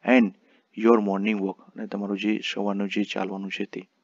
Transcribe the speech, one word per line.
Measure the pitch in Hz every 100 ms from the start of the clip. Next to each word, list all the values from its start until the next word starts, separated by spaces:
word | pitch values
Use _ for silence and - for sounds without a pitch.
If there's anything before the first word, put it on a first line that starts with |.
| -
and | 127 104 - _ _ _ -
your | 110 117
morning | 101 98 101 107
walk | 95 95 - -
અને | 110
તમારું | 104 101 101
જે | 104 107
સવારનું | - - 101 101 101
જે | 104
ચાલવાનું | 101 101 98 98 98
છે | - 101
તે | - - _